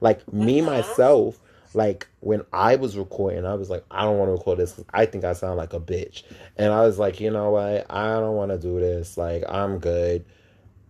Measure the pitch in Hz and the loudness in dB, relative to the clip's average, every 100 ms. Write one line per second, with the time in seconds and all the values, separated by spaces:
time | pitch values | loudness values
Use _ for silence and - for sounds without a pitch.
0 | 110 107 - 104 110 143 160 131 107 117 | 2 2 -2 0 2 2 2 0 0 4
1 | 127 135 110 - _ _ _ 110 107 95 | 6 6 4 -4 _ _ _ -2 -2 -2
2 | - _ 104 107 - 90 107 127 127 101 | -10 _ -2 -2 -2 0 2 2 0 -6
3 | 95 - 98 87 92 101 92 90 - 95 | -8 -4 -4 -4 -4 -6 -6 -8 -8 -2
4 | 107 104 95 92 95 87 87 - - 95 | 0 2 0 0 0 -2 -2 -6 -4 0
5 | 113 98 90 87 92 90 82 85 82 90 | 2 0 -4 -4 -4 -6 -6 -8 -6 -6
6 | - - - - - - 104 107 113 98 | -6 -12 -20 -20 -12 0 2 6 4 4
7 | 101 92 107 107 104 104 101 104 - 98 | 0 0 -2 0 2 2 2 -2 -4 -4
8 | 110 110 110 107 98 92 90 90 90 87 | -2 0 0 -2 -2 -4 -4 -2 0 -2
9 | 85 - 85 85 85 98 98 92 85 85 | -6 -6 -4 -4 -4 -4 -2 -2 -2 0
10 | 87 87 - _ _ _ _ _ | 0 -2 -6 _ _ _ _ _